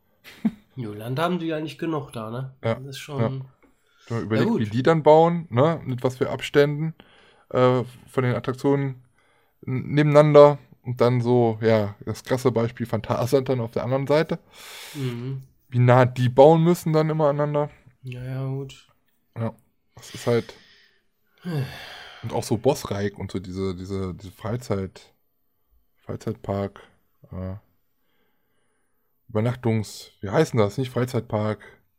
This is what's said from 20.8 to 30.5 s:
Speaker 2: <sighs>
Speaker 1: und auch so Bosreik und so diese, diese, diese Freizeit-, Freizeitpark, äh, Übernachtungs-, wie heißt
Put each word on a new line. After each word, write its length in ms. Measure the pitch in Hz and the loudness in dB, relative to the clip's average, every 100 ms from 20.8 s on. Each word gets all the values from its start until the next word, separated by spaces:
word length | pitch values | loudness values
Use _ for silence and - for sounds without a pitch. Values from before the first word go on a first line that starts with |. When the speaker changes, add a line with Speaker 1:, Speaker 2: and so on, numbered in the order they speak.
| _ _ _ _ _ _ | _ _ _ _ _ _
Speaker 2:
<sighs> 800 | 180 156 - - - - - - | -8 -6 -6 -10 -18 -20 -20 -16
Speaker 1:
und 120 | 113 | -8
auch 100 | 107 | -8
so 140 | - 110 | -4 -2
Bosreik 600 | 131 151 - 101 101 - | 0 -2 -4 -6 -6 -6
und 120 | 98 | -8
so 80 | 98 | -8
diese, 360 | 92 92 95 90 | -8 -8 -8 -8
diese, 380 | 92 98 95 82 | -8 -8 -8 -10
diese 160 | 95 | -16
Freizeit-, 840 | - 98 123 - 98 95 - - _ _ _ _ _ _ _ _ _ | -12 -8 -8 -4 -4 -6 -12 -20 _ _ _ _ _ _ _ _ _
Freizeitpark, 840 | - - - 104 - 98 98 - - _ _ _ _ | -14 -10 -10 -8 -6 -6 -6 -10 -20 _ _ _ _
äh, 240 | 92 92 101 - _ _ _ _ _ _ _ _ _ _ _ _ _ _ _ - | -12 -12 -12 -18 _ _ _ _ _ _ _ _ _ _ _ _ _ _ _ -6
Übernachtungs-, 840 | 110 117 120 117 110 101 - - _ | -2 -2 -2 -2 -2 -4 -12 -20 _
wie 80 | 98 | -2
heißt 240 | 127 156 | 0 0